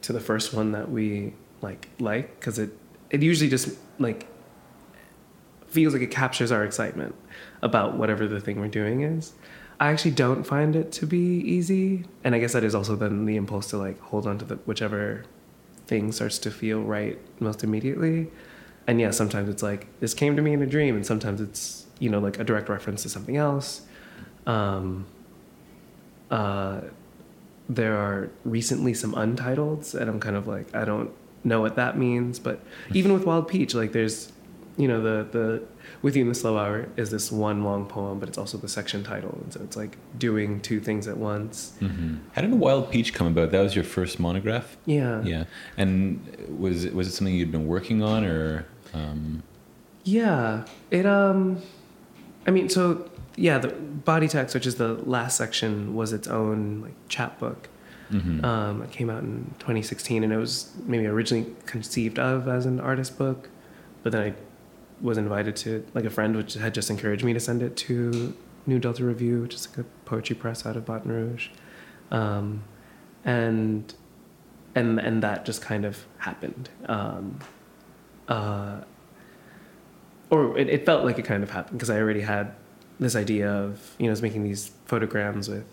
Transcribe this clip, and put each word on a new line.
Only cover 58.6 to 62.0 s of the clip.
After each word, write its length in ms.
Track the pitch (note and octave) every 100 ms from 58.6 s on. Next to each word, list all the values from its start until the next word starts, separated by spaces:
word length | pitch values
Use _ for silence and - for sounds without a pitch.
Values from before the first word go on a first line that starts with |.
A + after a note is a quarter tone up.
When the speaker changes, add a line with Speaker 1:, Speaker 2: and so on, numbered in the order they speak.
| G#2 G#2
Speaker 1:
it 100 | A#2
came 180 | - A#2
out 140 | A2
in 300 | - A2+ - -
twenty 220 | - A2
sixteen, 400 | G#2 G2 - A2+ A2
and 80 |
it 40 | A2
was 320 | A#2+ - - - -
maybe 200 | A#2+ G#2+
originally 480 | G#2+ A2+ A#2 - - -
conceived 540 | A#2 G#2+ -